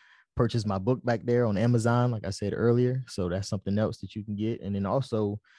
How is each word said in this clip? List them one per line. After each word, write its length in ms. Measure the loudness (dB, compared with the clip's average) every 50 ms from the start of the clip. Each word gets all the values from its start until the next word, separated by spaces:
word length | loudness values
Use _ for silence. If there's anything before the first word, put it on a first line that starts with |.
| _ _ -20 _ _ _ 0
purchase 300 | 0 0 2 2 0 0
my 120 | 0 -2 0
book 240 | 0 0 0 0 0
back 160 | -2 -2 -2 0
there 220 | 0 2 2 2
on 120 | 2 2
Amazon, 520 | 2 2 4 4 4 4 4 4 4 2 2
like 160 | 0 -2 -4
I 60 | -6
said 220 | -6 -4 -4 -4 -2
earlier. 480 | 2 2 4 4 4 4 2 0 -2 -6
So 220 | -6 -4 -4 -2 -2
that's 200 | -2 -2 -4 -4
something 280 | -6 -6 -2 -2 0
else 200 | 0 0 0 -2
that 180 | -6 -10 -10 -10
you 80 | -10 -8
can 120 | -6 -4
get. 260 | -4 -2 -4 -4 -4
And 120 | -6 -6 -4
then 120 | -2 -2
also, 540 | 0 0 -2 -2 -2 -2 -2 0 -2 -4 -6 _ _ _